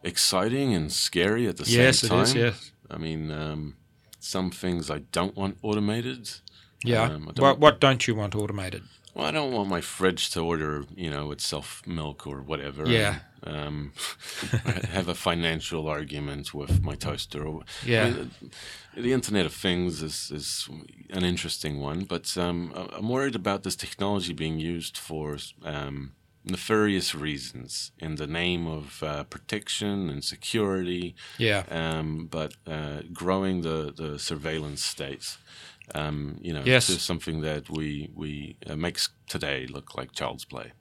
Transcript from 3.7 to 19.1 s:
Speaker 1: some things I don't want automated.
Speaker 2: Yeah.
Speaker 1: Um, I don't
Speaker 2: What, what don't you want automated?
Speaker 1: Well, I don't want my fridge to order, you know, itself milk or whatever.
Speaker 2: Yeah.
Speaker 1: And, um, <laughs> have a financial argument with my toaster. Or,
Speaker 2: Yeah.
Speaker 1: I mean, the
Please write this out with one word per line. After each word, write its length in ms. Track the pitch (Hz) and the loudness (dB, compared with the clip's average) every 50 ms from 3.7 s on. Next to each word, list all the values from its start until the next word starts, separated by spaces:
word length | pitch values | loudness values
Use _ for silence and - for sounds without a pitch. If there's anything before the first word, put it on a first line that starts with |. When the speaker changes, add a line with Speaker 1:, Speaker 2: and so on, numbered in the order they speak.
| 67 _ _ _ _ _ _ _ - _ | -10 _ _ _ _ _ _ _ -20 _
Speaker 1:
some 300 | - - - 95 92 92 | -10 -4 -2 0 0 0
things 380 | 87 - - 90 87 87 78 - | -2 -2 -2 0 0 0 0 -2
I 80 | 76 76 71 - | -4 -6 -6 -2
don't 240 | - 87 90 98 - | 0 2 2 2 0
want 220 | 101 98 98 98 - | -2 -2 -2 -2 -2
automated. 680 | - 107 104 107 104 104 107 117 120 127 131 123 107 - - - _ - - - - _ _ _ - | -2 0 2 2 2 2 0 0 -2 -4 -6 -8 -10 -12 -12 -12 _ -20 -20 -20 -20 _ _ _ 2
Speaker 2:
Yeah. 180 | 120 120 110 107 | 4 4 6 4
Speaker 1:
Um, 240 | 85 78 76 78 78 | 4 0 -4 -8 -6
I 40 | |
don't 100 | 80 131 | 2 6
Speaker 2:
What, 160 | 135 139 135 143 | 8 8 8 10
what 220 | 147 151 147 - | 10 8 10 10
don't 260 | 143 135 135 117 - | 6 6 6 4 2
you 80 | - 113 | 0 0
want 200 | 107 104 101 101 | 0 -2 -2 -2
automated? 460 | 107 104 101 101 101 92 92 95 - 98 - - - _ - _ | -2 -2 -2 -4 -4 -4 -6 -6 -8 -12 -16 -20 -20 _ -14 _
Speaker 1:
Well, 120 | - - | -2 0
I 40 | 165 | 0
don't 220 | 156 156 147 135 | 2 2 0 2
want 160 | 127 110 101 98 | 2 0 2 2
my 140 | 92 85 | 0 -2
fridge 480 | 78 - - - 92 92 90 78 - - | -2 -4 -2 4 4 4 6 4 -2 0
to 100 | - 87 | 0 0
order, 440 | 82 85 85 78 78 76 76 73 71 71 82 | 2 2 2 2 0 0 -2 -4 -6 -8 -8
you 140 | 92 90 80 | -6 -4 -4
know, 220 | 71 71 73 73 | -2 -2 -4 -4
itself 500 | 73 71 - - - 73 69 - - - - | -4 -4 -2 -2 -2 -4 -6 -8 -14 -12 -8
milk 400 | - 87 80 78 76 71 - - | -6 -4 -4 -4 -4 -6 -8 -10
or 140 | 73 71 69 | -10 -8 -8
whatever. 480 | 67 69 80 71 69 71 67 69 78 80 | -6 -4 -4 -4 -4 -6 -6 -2 2 4
Speaker 2:
Yeah. 320 | 113 110 107 101 - 73 - - _ - | 4 4 4 2 0 -2 -10 -16 _ -14
Speaker 1:
And, 140 | - 78 78 | -10 -8 -6
um, 360 | 76 73 73 73 73 73 71 - - - - - - - - - - - - | -6 -4 -4 -4 -4 -6 -8 -8 -8 -8 -8 -8 -10 -14 -12 -8 -6 -2 0
<laughs> 0 | - - - - - 92 - - | 0 0 2 0 -2 -2 -2 -2
have 180 | 85 95 90 87 | -2 0 0 0
a 60 | 85 | -2
financial 720 | - - 92 85 85 85 82 82 78 - - 87 80 78 | 0 0 2 2 4 2 2 2 0 -2 -4 -4 -2 -2
argument 680 | 78 76 76 78 67 73 73 73 71 71 71 - - - | -2 -2 -2 -4 -6 -6 -6 -6 -6 -6 -8 -8 -8 -8
with 280 | 73 71 - - 95 | -8 0 4 4 4
my 120 | 95 73 71 | 4 2 -2
toaster. 500 | 71 - 78 73 73 - - - 73 76 | -4 -4 -6 -4 -4 -6 -8 -6 -6 -4
Or, 160 | 78 78 80 - - - - - | -4 -6 -6 -10 -12 -12 -8 0
Speaker 2:
Yeah. 200 | 120 117 110 107 | 2 4 6 6
Speaker 1:
I 40 | 107 | 4
mean, 200 | - - 67 62 - - - 71 - - - - - - - - - | 2 -2 -4 -8 -12 -16 -20 -18 -16 -16 -14 -14 -14 -16 -18 -16 -10
the 160 | - 120 120 | -2 0 2